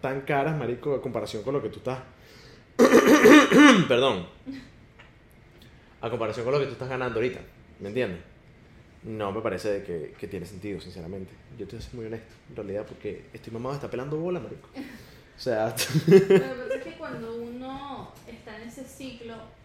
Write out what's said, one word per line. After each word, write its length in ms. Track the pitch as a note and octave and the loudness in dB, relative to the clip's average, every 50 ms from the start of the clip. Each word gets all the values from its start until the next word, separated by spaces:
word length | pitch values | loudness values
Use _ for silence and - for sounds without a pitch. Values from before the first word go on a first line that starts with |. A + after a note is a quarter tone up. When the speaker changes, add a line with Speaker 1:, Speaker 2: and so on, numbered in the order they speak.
Speaker 1:
tan 200 | - C3 C3+ C#3 | -6 -6 -6 -6
caras, 360 | C#3 - D3 C#3 C#3 D#3 D#3+ | -4 -2 0 0 0 0 -2
marico, 380 | D3+ B2+ A#2 B2 A#2+ - D3 C#3 | -4 -4 -4 -6 -4 -4 -4 -4
a 60 | A#2+ - | -4 -4
comparación 400 | C3 A2+ A2+ G#2 G2+ - A2 G#2 | -4 -6 -6 -6 -6 -8 -8 -6
con 100 | B2+ C#3+ | -4 -4
lo 80 | C#3+ | -4
que 80 | - G#2 | -4 -6
tú 80 | - | -10
estás 220 | - - B2+ C3 B2+ - - - - - - - - - - - - - - - | -10 -8 -8 -8 -8 -10 -16 -20 -20 -20 -20 -20 -20 -20 -20 -20 -20 -20 -4 4
<coughs> 1120 | - A#3+ - C4 - - A#3+ - - - - C#4+ D4+ C4+ - - - D4 C#4+ A#3+ G3 D#3 | 6 6 8 8 8 8 8 8 8 10 10 10 10 10 8 8 10 10 10 10 8 6
Perdón. 400 | - B2+ A#2+ C3+ C3+ A2 F#2 E2+ - - - - C4 C4+ C4+ - - - - - - - - - - - - - - - - - - - - - - - - - - - - | 4 4 4 4 2 2 -2 -6 -10 -16 -20 -16 -16 -16 -16 -16 -20 -20 -20 -20 -20 -20 -20 -20 -20 -20 -20 -20 -20 -20 -20 -20 -20 -20 -20 -20 -20 -20 -20 -20 -20 -16 -12
A 80 | - A2+ | -10 -6
comparación 340 | A#2 A2+ A2+ G#2+ G#2+ B2 A2+ | -4 -4 -4 -4 -4 -4 -4
con 80 | B2 C#3 | -2 0
lo 60 | D3 | 0
que 60 | C#3 | -2
tú 60 | C#3 A#2+ | -2 -6
estás 160 | - B2+ B2+ | -8 -8 -8
ganando 300 | C3 B2+ B2+ B2 A2+ A2 | -6 -4 -4 -4 -2 -2
ahorita, 200 | A#2 B2+ B2+ - - - - - - - - - | -2 -2 -4 -6 -14 -20 -20 -20 -20 -20 -18 -14
¿me 100 | F#2+ G2+ | -12 -8
entiendes? 320 | G#2+ B2+ B2 G#2 F2 E2+ F2 - - - - - - - - - - - - - - - - | -4 -4 -4 -4 -6 -10 -14 -18 -20 -20 -20 -20 -20 -20 -20 -20 -20 -20 -20 -20 -20 -18 -14
No 280 | A2+ A2 G#2+ G#2 G2 | -12 -8 -6 -6 -6
me 100 | G2 A2+ | -4 -4
parece 420 | A2 A2+ F#2 F#2 - G#2+ G2+ G2 G2 | -4 -4 -4 -4 -4 -4 -4 -4 -6
que, 300 | - F2 D#2+ D2 - - | -8 -8 -8 -8 -12 -14
que 100 | - - | -14 -14
tiene 180 | F#2 G2 F2+ E2 | -10 -10 -10 -12
sentido, 340 | F2 G#2 F2+ G#2 G#2 G2 E2 | -12 -14 -12 -10 -10 -10 -10
sinceramente. 500 | - F2+ F#2+ F#2 E2 E2 G2 G2 F#2+ F2 - - - - C3+ | -12 -14 -16 -14 -12 -12 -12 -12 -14 -14 -18 -20 -20 -20 -16
Yo 80 | A#2+ G2+ | -14 -14
te 80 | F#2 - | -14 -14
voy 40 | A2+ | -14
a 80 | - | -14
ser 60 | - - | -14 -12
muy 100 | A#2+ A2 | -12 -10
honesto, 280 | A2 A2+ G#2+ - - - - - - | -10 -10 -12 -12 -16 -20 -20 -20 -18
en 60 | C3+ | -14
realidad, 300 | - G#2 G2 F#2+ G#2 A2 | -12 -10 -8 -6 -8 -8
porque 380 | - - - - G#2 F#2 - - - - | -10 -12 -12 -10 -10 -10 -10 -14 -18 -18
estoy 200 | A2 - A2+ A2+ | -18 -16 -12 -12
mamado 200 | A2+ A#2+ C3 C#3 | -8 -8 -6 -8
de 40 | |
estar 120 | C#3+ - G#2+ | -8 -8 -8
pelando 280 | - B2 B2+ D3 D3+ | -8 -8 -6 -6 -6
bola, 220 | D#3 E3 F3+ F3+ E3 | -6 -4 -4 -6 -6
marico. 280 | A2+ - - - - - - | -8 -10 -14 -16 -18 -18 -16
O 640 | - - - - - - - - - - - - - | -16 -16 -14 -16 -20 -20 -20 -20 -20 -20 -20 -18 -8
sea 280 | - C3 A#2 G#2+ A2 A#2 | -4 -2 -2 0 0 -2
<laughs> 380 | A#2+ - - - - D#3+ - | -2 -4 -4 -2 -2 0 6
Speaker 2:
Lo 80 | - F3+ | 8 8
que 240 | F#3+ F#3+ - F#3+ F#3+ | 8 8 8 4 4
pasa 360 | - - - - - - - | 4 0 -6 -8 -8 -6 -6
es 80 | - - | -8 -8
que 80 | E4 - | -12 -14
cuando 380 | - D#4+ C4+ B3+ A#3 A3+ A3+ A3+ | -12 -12 -12 -10 -10 -10 -10 -10
uno 760 | A#3 A#3 A#3 A#3+ B3 C4 C4 C4+ C#4 C#4 C#4 C4+ - - - - - - | -10 -10 -12 -12 -12 -12 -12 -12 -12 -12 -14 -14 -14 -16 -18 -20 -20 -20
está 320 | A#3+ A3+ A3 - A3+ G#3+ A3 | -20 -20 -20 -18 -18 -18 -16
en 60 | A3+ | -16
ese 160 | A#3 - C#4 B3+ | -16 -16 -16 -18
ciclo, 520 | - - - C#4 B3+ A#3+ A#3 A#3 A#3 A3+ A3 A3 - - - - | -18 -16 -16 -16 -16 -16 -16 -16 -16 -16 -16 -18 -20 -20 -20 -20